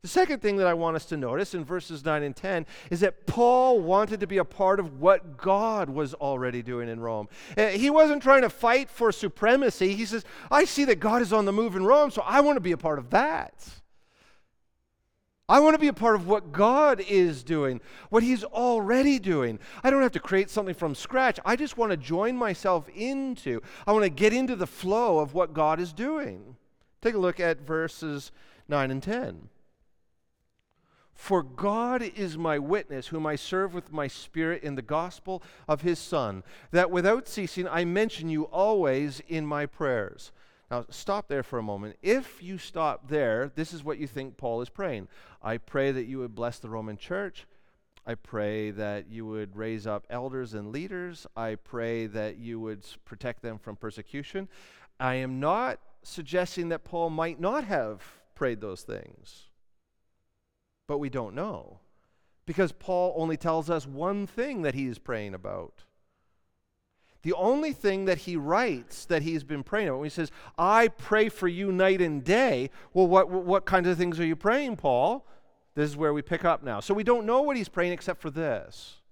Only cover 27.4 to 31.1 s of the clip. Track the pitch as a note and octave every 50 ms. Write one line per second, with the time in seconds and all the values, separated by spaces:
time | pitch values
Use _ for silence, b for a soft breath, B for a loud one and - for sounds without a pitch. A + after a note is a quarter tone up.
27.4 | F3+ E3 D#3+ E3 C#3+ C#3 D#3+ D#3+ E3 D#3 - - E3 D#3 D3 C#3+ - - b b
28.4 | b b b b b b D3 C#3+ C3+ C3 C3 C3+ - F#3+ A3 B3 B3+ - F2 E2
29.4 | - - _ _ _ _ _ _ _ _ _ _ _ _ _ _ _ _ _ _
30.4 | _ _ _ _ _ _ _ _ _ _ _ _ _ _